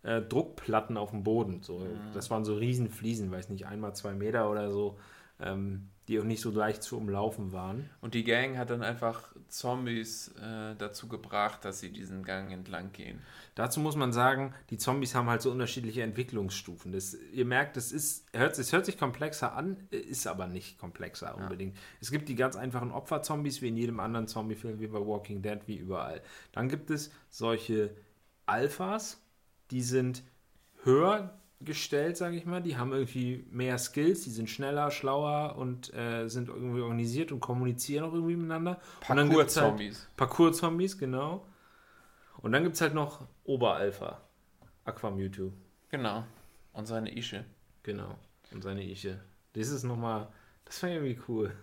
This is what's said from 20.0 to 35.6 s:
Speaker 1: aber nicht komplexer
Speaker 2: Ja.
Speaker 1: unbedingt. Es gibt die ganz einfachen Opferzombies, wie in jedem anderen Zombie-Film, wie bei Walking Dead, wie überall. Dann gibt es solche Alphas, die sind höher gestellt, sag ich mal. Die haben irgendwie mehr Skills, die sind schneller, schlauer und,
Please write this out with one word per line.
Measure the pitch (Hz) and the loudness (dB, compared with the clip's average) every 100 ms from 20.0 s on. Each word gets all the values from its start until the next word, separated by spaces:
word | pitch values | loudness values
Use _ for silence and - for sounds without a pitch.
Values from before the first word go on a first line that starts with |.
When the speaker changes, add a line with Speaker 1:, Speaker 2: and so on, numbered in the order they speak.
| - 120 110 | -4 -4 -2
Speaker 1:
aber | 90 90 | -2 -4
nicht | 90 - - | -6 -8 -12
komplexer | 90 - 90 - - | -14 -8 -10 -8 -8
Speaker 2:
Ja. | |
Speaker 1:
unbedingt. | - 92 92 95 95 - - | -8 -8 -6 -6 -8 -16 -14
Es | 113 | -4
gibt | 147 151 | -4 -2
die | 120 | 2
ganz | 131 101 | 2 2
einfachen | 127 123 120 | -4 -2 -2
Opferzombies, | 120 - - - 151 147 139 | -4 -2 -2 0 0 0 -2
wie | 123 | -2
in | 113 | 0
jedem | 117 117 | 0 0
anderen | 104 117 110 | -2 -2 -2
Zombie-Film, | 113 110 107 117 107 | -4 -4 -4 -6 -6
wie | 107 | -4
bei | 107 | -2
Walking | 101 104 104 104 | 0 -2 -4 -6
Dead, | 101 104 - | -4 -6 -6
wie | 98 | -8
überall. | 90 92 64 80 - - - | -4 -4 -4 -8 -12 -20 -10
Dann | - 127 | -2 -2
gibt | 147 - | -2 -2
es | 151 147 - - | -4 -4 -14 -20
solche | - 113 113 - 110 104 - - _ _ _ - | -4 0 0 2 2 2 -2 -20 _ _ _ 0
Alphas, | 107 143 - 185 214 220 - _ _ _ _ _ | 2 2 0 -2 -2 -4 -12 _ _ _ _ _
die | 127 | -2
sind | 123 127 127 127 - _ _ _ _ - | 2 4 2 -2 -10 _ _ _ _ -2
höher | - 135 175 214 190 - - _ | 8 8 8 4 0 -12 -20 _
gestellt, | 143 151 - 143 156 170 | -8 -6 0 2 2 0
sag | 175 | -2
ich | 170 170 | -2 -2
mal. | 180 | -2
Die | 175 127 | -2 0
haben | 123 | 0
irgendwie | 135 123 131 123 127 - | 2 0 0 -2 -2 -6
mehr | 120 127 123 | -2 0 0
Skills, | - - 156 180 | -2 4 4 4
die | - | 0
sind | 113 113 | -4 -4
schneller, | - 139 147 147 | -2 0 2 2
schlauer | 147 135 143 147 147 151 | 0 0 2 2 2 0
und, | 143 | -2